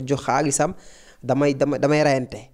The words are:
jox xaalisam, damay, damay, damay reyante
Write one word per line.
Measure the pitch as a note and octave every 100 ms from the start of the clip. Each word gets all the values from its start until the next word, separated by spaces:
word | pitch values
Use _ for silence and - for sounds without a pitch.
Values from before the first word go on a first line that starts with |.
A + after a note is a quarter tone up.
| C3
jox | C#3
xaalisam, | - C3 D3+ C3+ D#3 - - - - -
damay, | B2+ C3 C#3+
damay, | C#3 C#3+ C3+
damay | C#3+ D3+
reyante | D3+ C3+ B2+ G2+ -